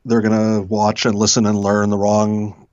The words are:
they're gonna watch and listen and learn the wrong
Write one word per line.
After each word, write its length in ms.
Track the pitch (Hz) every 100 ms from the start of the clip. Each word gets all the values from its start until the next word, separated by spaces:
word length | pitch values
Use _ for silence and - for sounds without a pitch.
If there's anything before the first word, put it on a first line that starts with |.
they're 160 | - 117
gonna 420 | 214 110 110 107
watch 440 | 95 107 107 110 123
and 80 | 104
listen 300 | 107 123 107
and 120 | 104
learn 320 | 98 104 104
the 80 | 101
wrong 720 | 101 107 107 107 104 - -